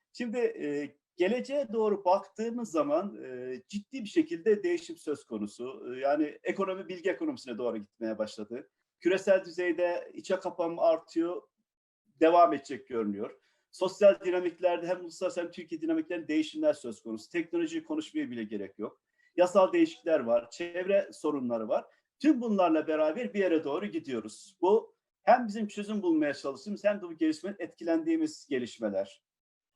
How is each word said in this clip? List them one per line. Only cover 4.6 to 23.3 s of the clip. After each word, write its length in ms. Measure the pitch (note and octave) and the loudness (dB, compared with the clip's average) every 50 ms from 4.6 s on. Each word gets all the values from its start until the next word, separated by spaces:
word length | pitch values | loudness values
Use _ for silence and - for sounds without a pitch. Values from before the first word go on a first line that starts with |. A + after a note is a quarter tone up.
| G3 | 2
değişim 340 | F3 F3 E3+ - - E3 - | -2 -2 -2 -4 -8 -14 -12
söz 260 | - D#3 C#3+ - - | -6 -8 -8 -8 -8
konusu. 680 | - A#2 G#2+ G#2 G2+ - - A#2+ C3 C3 - - B2 B2+ | -8 -6 -6 -6 -6 -8 -10 -10 -10 -10 -12 -12 -10 -8
E, 40 | B2+ | -2
yani 400 | C3 C#3 D3 D3+ D#3 D3+ - - - | 0 0 2 2 0 -2 -2 -8 -6
ekonomi 440 | F3+ F3 F#3 F#3+ F#3 F#3 F#3+ F#3+ D#3+ | -6 -4 -2 -2 -4 -4 -8 -8 -12
bilgi 220 | F#3 F3+ D#3+ F#3 | -12 -6 -4 -4
ekonomisine 480 | E3+ - E3+ D#3 C3 A#2 - B2+ A#2 G#2+ | -4 -2 -4 -6 -6 -6 -8 -10 -8 -4
doğru 200 | B2 A#2+ A2+ A2 | -4 -4 -4 -4
gitmeye 400 | G2+ _ _ - A#2 A2+ A2 G#2 | -8 _ _ -8 -6 -6 -4 -4
başladı. 520 | G#2+ G#2+ - - G#2 - A#2 A#2+ - _ _ _ _ _ _ _ | -4 -6 -6 -12 -12 -10 -10 -12 -14 _ _ _ _ _ _ _
Küresel 460 | - E3+ F#3 F#3+ F#3+ G3 F#3+ F#3+ F#3 | 0 0 0 2 2 2 2 2 2
düzeyde 640 | F3 E3 F3 F3+ F3+ D#3+ E3 F3 F3 F3 - - - - | -2 -6 -4 -2 -2 0 0 0 0 0 -2 -6 -10 -14
içe 260 | - D#3 - F#3+ F#3 | -12 -4 -4 -4 -2
kapanma 420 | - F3+ F3 - E3+ E3+ E3+ E3+ | -2 -6 -4 -2 -4 -4 0 2
artıyor, 600 | - - - - - - - E3 E3 E3+ F3+ D3 - _ _ _ _ _ _ _ _ _ _ _ _ _ _ - | 4 4 4 4 0 -4 -2 0 0 0 -2 -6 -10 _ _ _ _ _ _ _ _ _ _ _ _ _ _ 4
devam 340 | D#3 D#3+ F3 F3 E3+ D#3+ D3+ | 6 8 10 10 10 8 8
edecek 340 | - - - C#3 - - - | 2 -4 -8 -10 -10 -10 -6
görünüyor. 520 | B2+ A2+ A2 G#2 G2+ G2 G#2+ - - _ _ _ _ _ _ _ | -2 -2 0 0 -2 -4 -6 -8 -10 _ _ _ _ _ _ _
Sosyal 480 | _ - F3+ F#3 F3+ - G#3 G3 F#3+ - - | _ -2 -2 -2 2 8 8 8 8 8 2
dinamiklerde 640 | F3+ F3 F3+ F3+ F3 D#3+ - F3+ F3+ F3 E3 E3+ F3 | -2 -2 0 0 -2 -4 0 0 0 0 0 -2 -4
hem 140 | F#3 F3+ | -4 -4
uluslararası 400 | F3+ E3 E3 - F#3+ F3 F3 F3+ | -6 -12 -10 -6 -6 -4 -4 -4
hem 100 | F3 E3 | -6 -6
Türkiye 300 | - - E3+ - E3+ D3+ | -8 -12 -12 -10 -10 -6
dinamiklerinde 460 | A3 - E4 - D#3 - - E4 D#3 C3+ | -2 -2 0 0 -2 -4 -6 -8 -4 -2
değişimler 460 | D3+ D#3 D#3 - - D#3 D#3 D3+ D3 | -2 -2 -2 -2 -4 0 0 0 0
söz 280 | - - A#2+ G#2+ - | 0 -4 -12 -12 -10
konusu. 280 | - A2+ A2+ A2 - - | -10 -10 -10 -10 -10 -8
Teknolojiyi 540 | - F3 E3 E3 - E3+ E3+ D#3 E3 D#3+ D#3 | -6 -6 -6 -4 -2 -4 -2 -2 -4 -6 -6
konuşmaya 480 | - D#3 D#3 D#3 - - D#3 D3 B2 | -6 -6 -6 -6 -6 -6 -6 -6 -6
bile 120 | B2 A#2 A2+ | -6 -8 -8
gerek 360 | G#2 A2 G2 G2 F2+ - - | -6 -6 -8 -8 -8 -10 -10
yok. 220 | G#2 - - _ _ _ _ _ _ _ - | -10 -10 -12 _ _ _ _ _ _ _ 2
Yasal 380 | F3 F3 F3+ - G3+ F#3 - E3+ | 2 2 4 6 6 4 6 6
değişiklikler 460 | E3+ E3 D#3 - - - E3 D#3+ C#3+ | 4 4 4 2 -4 -2 2 2 2
var, 300 | A#2+ A2+ A#2+ A#2+ A#2+ - | 2 2 0 0 0 -2
çevre 600 | - - F3 F3 F3 F3+ F#3 F#3 G3 G3 G3 - - | -10 -10 -10 -8 -6 -6 -2 2 2 2 2 0 -8
sorunları 540 | - - D3+ D3 C#3 B2+ A#2+ A#2+ A2+ A2 G#2+ | -6 -4 -2 -2 -2 -2 -2 -2 -2 -2 0
var. 180 | D3 A3 - - _ _ _ _ _ - | -2 -2 -2 -4 _ _ _ _ _ 0
Tüm 220 | - D4+ D4 A#3+ | 2 2 4 4
bunlarla 460 | A#3+ A#3 G#3 G3 - E4 D#3+ D#4 - D#3 | 2 0 2 4 4 4 4 2 2 2
beraber 460 | D#3 D#3 - D#3 - A#3+ B3 G#3 | 2 2 2 2 0 -2 -6 -6